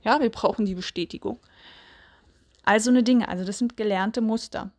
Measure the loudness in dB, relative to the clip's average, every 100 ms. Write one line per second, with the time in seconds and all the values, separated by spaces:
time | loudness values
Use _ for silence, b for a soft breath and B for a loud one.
0 | 2 2 2 0 -2 0 -4 -4 -8 -8
1 | -8 -8 -8 -10 b b b b b b
2 | b b b b _ _ 2 2 4 4
3 | 6 4 2 -4 -6 -4 -4 -2 -2 0
4 | -2 -2 -2 -2 -6 -10 -10